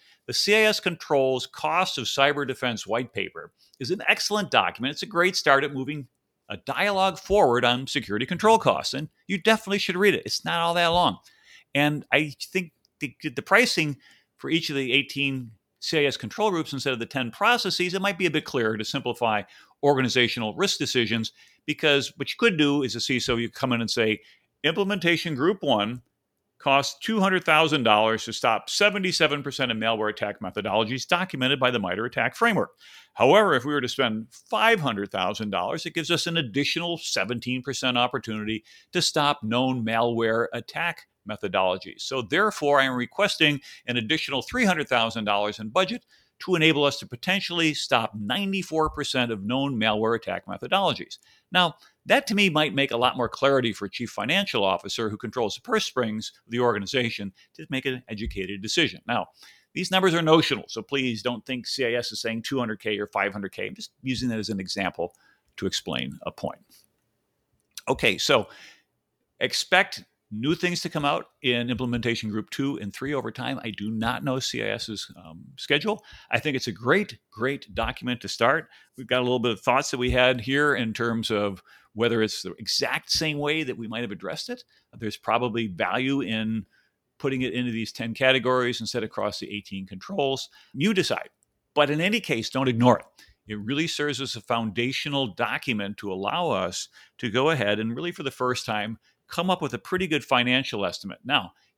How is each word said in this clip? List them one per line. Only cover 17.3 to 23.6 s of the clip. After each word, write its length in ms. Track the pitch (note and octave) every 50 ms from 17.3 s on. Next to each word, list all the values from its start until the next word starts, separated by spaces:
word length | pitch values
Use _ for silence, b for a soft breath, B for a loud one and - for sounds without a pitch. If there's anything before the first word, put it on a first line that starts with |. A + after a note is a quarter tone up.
processes, 640 | - - G3+ A3+ A#3+ A#3 - F#3 - - F3+ F3+ E3+
it 80 | F#3+ F#3+
might 160 | G3+ G3 E3+
be 80 | F#3
a 40 | E3+
bit 140 | D3 D3+ -
clearer 320 | - - C3 A2+ A2 A2+
to 80 | G#2+ G#2+
simplify 580 | - - C3+ - B2 A2+ - A#2+ A2+ G#2+ G#2 G2+ - B B B B B B -
organizational 720 | C#3+ C#3+ C3 C3 A#2 - B2+ A#2+ A2 - B2 A2 G#2+ G2
risk 220 | - G3 G3+ - -
decisions, 540 | D3 - - B2+ A#2 G2+ A#2 A2+ A2 - - b b b b b b
because 460 | - D3 - - D3+ C#3+ C#3 B2+ - -
what 140 | - C#3 -
you 60 | -
could 200 | - A3 A#3 F3+
do 260 | D3+ D3+ C#3+ C#3+ D3 C3+
is 140 | A2 G#2
a 20 | A#2
ciso, 420 | - - C3 A#2+ - - A#2+ A#2
you 80 | A#2 A2
come 240 | - -